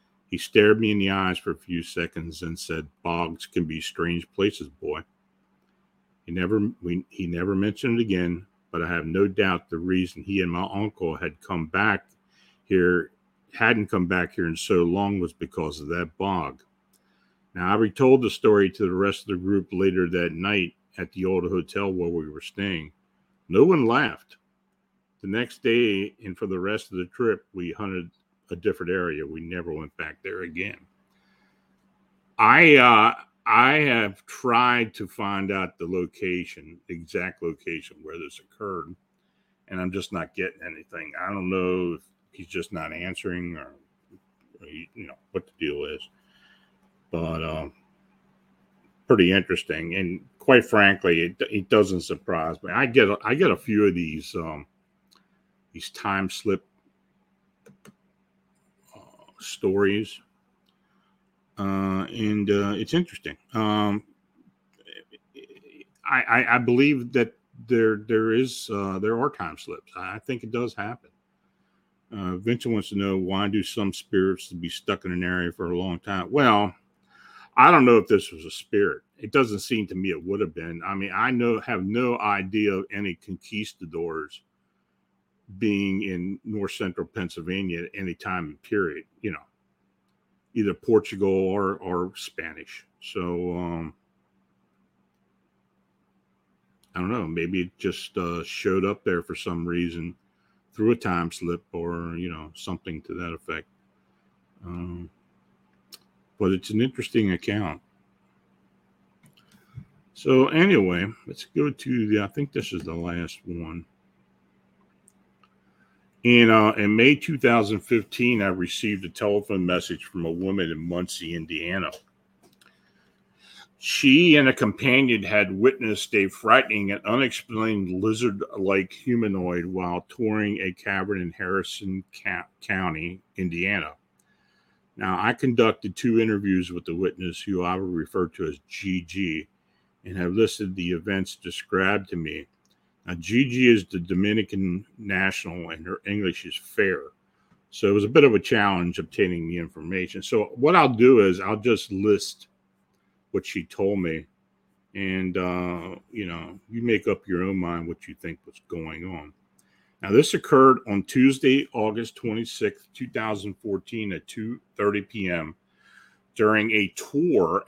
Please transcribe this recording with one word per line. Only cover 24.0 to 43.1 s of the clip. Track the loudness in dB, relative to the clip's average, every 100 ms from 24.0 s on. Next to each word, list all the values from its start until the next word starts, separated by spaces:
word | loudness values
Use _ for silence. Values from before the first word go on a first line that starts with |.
| -2 -6 _ _ _ _ _ _ _ _ _ _
The | -8
next | -6 -6 -4
day | 0 2 2 0 -4 -10
and | -14 -8
for | -6
the | -4
rest | -4 -4 -6
of | -8
the | -8
trip, | -2 0 0 _
we | -10 -8
hunted | -8 -8 -8 -10 _ _ _ -14
a | -6
different | -4 -2 -2
area. | -2 -2 -6 -8
We | -10
never | -10 -10 -8
went | -8 -10 -12
back | -14 -12
there | -12 -10
again. | -10 -8 -10 -12 _ _ _ _ _ _ _ _ _ _ _ _ _ _ _ 6
I, | 8 10 10 10
uh, | 10 8 6 2 -8 _ 2
I | 6 6
have | 4 2 2 0 -4 -16
tried | -6 0 4 4 2 0
to | -6 -12
find | -6 -4 -2 -2
out | -2 -4 -8
the | -6
location, | -4 -6 -6 -6 -6 -6 -14 -20 -20 -16
the |
exact | -14 -10 -8 -8 -8
location | -8 -8 -10 -12 -12 -20
where | -16 -14
this | -16 -18
occurred, | _ -14 -10 -10 -12 -18 _ _ _ _ _ _ -12
and | -6
I'm | -6
just | -6 -6
not | -8 -8
getting | -6 -8 -8
anything. | -16 -16 -16 -16 -14 -10
I | -8
don't | -6 -4
know | -2 0 0 -2
if | -6 _ _ _
he's | -20 -12
just | -10 -10
not | -10 -10
answering | -10 -10